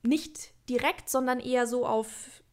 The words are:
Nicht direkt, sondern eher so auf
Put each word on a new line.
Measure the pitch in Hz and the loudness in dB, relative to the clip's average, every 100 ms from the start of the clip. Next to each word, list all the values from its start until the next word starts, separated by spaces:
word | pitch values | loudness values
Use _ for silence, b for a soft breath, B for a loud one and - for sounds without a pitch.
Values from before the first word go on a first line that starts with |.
Nicht | 233 302 - - - - - | 2 0 0 -14 -18 -18 -4
direkt, | 240 277 - - | 0 0 -2 -2
sondern | 262 254 247 | 0 2 0
eher | 247 254 240 | 2 2 2
so | 247 240 | 0 2
auf | 220 220 - - - _ | 0 -2 -10 -16 -20 _